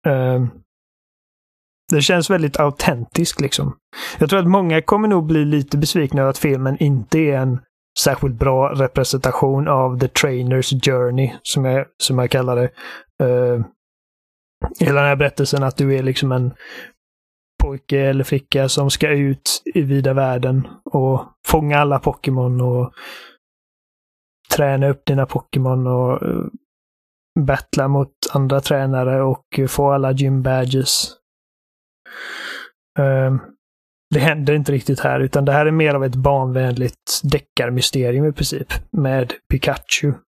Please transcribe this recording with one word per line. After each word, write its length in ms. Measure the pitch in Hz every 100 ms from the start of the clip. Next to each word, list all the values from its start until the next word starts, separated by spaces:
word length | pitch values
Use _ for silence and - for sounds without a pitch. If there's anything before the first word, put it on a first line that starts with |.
| 160
Eh, 380 | 135 127 127 123 - _ _ _ _ _ _ _ _ _ _ _ _ _
det 100 | 156
känns 280 | 143 180 160
väldigt 300 | 185 151 -
autentiskt, 800 | 143 139 - 120 117 - 170 -
liksom. 360 | 139 - 143 - _ - - -
Jag 120 | 147
tror 100 | 196
att 80 | 175
många 340 | 196 175 160
kommer 260 | 156 208 214
nog 180 | 190 156
bli 180 | 156
lite 320 | 147 147 139 143
besvikna 440 | 156 180 143 143
över 100 | 135
att 80 | 135
filmen 380 | 151 135 135 135
inte 400 | 147 135 104 160
är 200 | 156 135
en 220 | 131 127 _ _ _ -
särskilt 360 | 151 131 143
bra 340 | 113 135 131 139
representation 1000 | 139 131 - 127 135 127 - 135 135 151
av 300 | 135 131 123
The 80 | 127
Trainer's 760 | - 147 127 123 131 127 135
Journey, 480 | 139 131 123 127 131 -
som 220 | - 147
jag, 220 | 131 131 139 _
som 220 | - 127
jag 120 | 123
kallar 260 | 135 127 123
det. 140 | 127 - - - - _
Eh, 400 | 131 123 123 120 117 _ _ _ _ _ _ _ _ _ - -
hela 200 | 151 143
den 80 | 143
här 80 | 139
berättelsen 460 | 143 - 139 143
att 140 | 135 -
du 200 | 139 135
är 60 |
liksom 300 | 131 127 135
en 220 | 127 127 131 - - - _ _ _ _ _ _ _
pojke 380 | 143 139 - 139
eller 240 | 139 135
flicka 440 | 135 139 - 135 135
som 220 | - 139
ska 180 | - 151
ut 540 | 143 139 135 - - -
i 80 | 180
vida 300 | 139 139 135
världen 560 | 135 131 127 127 131 131 -
och 400 | - 143 131 131 - _ -
fånga 320 | 160 151 147
alla 200 | 147 135
Pokémon 600 | - - - 131 123 123
och 320 | 127 123 127 - - - - _ _ _ _ _ _ _ _ _ _ _ _ -
träna 320 | 143 135 139
upp 180 | 139 -
dina 200 | 139 135
Pokémon 600 | - - 139 127 127 127
och, 360 | 123 123 127
eh, 220 | - - - - _ _ _ _ _ _ _ -
battla 480 | 139 135 - - 135
mot 240 | 139 135 _ -
andra 280 | 139 131 139
tränare 640 | - 143 135 131 127 135
och 380 | 135 131 _ - 131
få 240 | - 143
alla 200 | 139 135
gym 300 | 131 139 135
badges. 760 | 131 131 127 135 131 - - - _ _ _ _ _ _ _ _ - - - - - - - _ _ -
Ehm, 400 | 135 135 131 131 - _ _ _ _ _ _
det 60 | 151
händer 340 | 151 151 139
inte 180 | 151 139
riktigt 280 | 139 - 135
här, 200 | 135 135
utan 240 | 135 143
det 80 | 139
här 140 | 143 151
är 40 |
mer 240 | 160 156
av 100 | 143
ett 100 | 135
barnvänligt 1080 | 127 139 139 131 127 127 123 127 - - -
deckarmysterium 1040 | 143 139 _ - 120 123 - 135 123 127
i 80 | 151
princip, 360 | 139 - - - - -
med 420 | 196 139 135 123 - _
Pikachu 640 | 135 - 139 - - 143 131 _